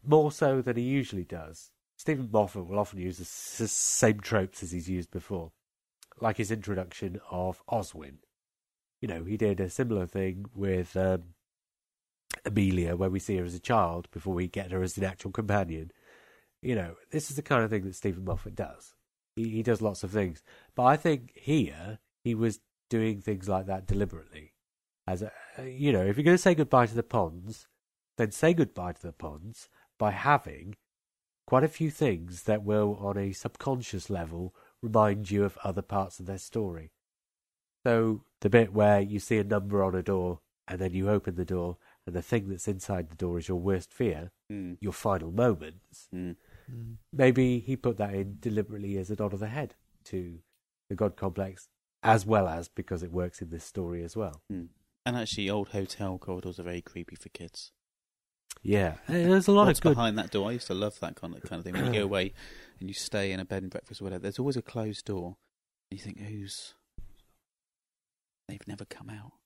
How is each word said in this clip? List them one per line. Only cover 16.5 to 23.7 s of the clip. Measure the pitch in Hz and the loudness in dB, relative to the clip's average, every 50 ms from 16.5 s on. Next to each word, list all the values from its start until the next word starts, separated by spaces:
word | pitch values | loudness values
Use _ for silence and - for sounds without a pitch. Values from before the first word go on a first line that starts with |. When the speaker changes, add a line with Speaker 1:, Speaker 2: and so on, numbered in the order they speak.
| _ _ | _ _
Speaker 1:
You | - 131 123 | -2 -2 0
know, | 107 87 85 82 - - _ | 0 -2 -4 -8 -14 -16 _
this | - 156 147 - | -6 -6 -6 -4
is | 135 | -8
the | 143 | -8
kind | 143 - 147 123 113 | -2 2 2 2 2
of | 107 | 2
thing | 110 104 92 | 0 -2 -2
that | 95 92 | -4 -10
Stephen | - - 101 87 90 95 | -4 -4 -4 -4 -2 -4
Moffat | 92 101 - - 104 98 | -4 -4 -4 -4 -8 -8
does. | - - - - - - - _ _ _ _ _ _ _ _ _ | -8 -8 -8 -10 -18 -20 -20 _ _ _ _ _ _ _ _ _
He, | - 113 113 | -6 -4 -2
he | 110 110 110 | -2 0 2
does | 120 113 101 | 2 2 2
lots | 110 107 98 - - | 2 -2 -2 -2 -8
of | 92 | -2
things. | 98 107 98 90 80 - _ - - - - _ _ | 0 0 0 0 -2 -8 _ -20 -20 -20 -20 _ _
But | - 123 | 6 6
I | 127 147 | 6 6
think | 151 - 170 151 127 123 - _ | 6 4 2 2 2 -2 -14 _
here, | - - 131 151 151 110 78 - 78 85 101 110 - _ _ _ _ _ | -12 -2 2 4 4 2 2 -2 -10 -10 -12 -12 -12 _ _ _ _ _
he | 120 117 | -2 2
was | 110 113 113 104 - _ _ _ _ _ _ | 2 2 2 0 -2 _ _ _ _ _ _
doing | 117 113 110 113 107 101 | 0 2 2 2 0 -2
things | 98 110 104 92 92 104 | -2 -4 -4 -2 0 0
like | 98 95 95 | 0 0 0
that | 98 | -2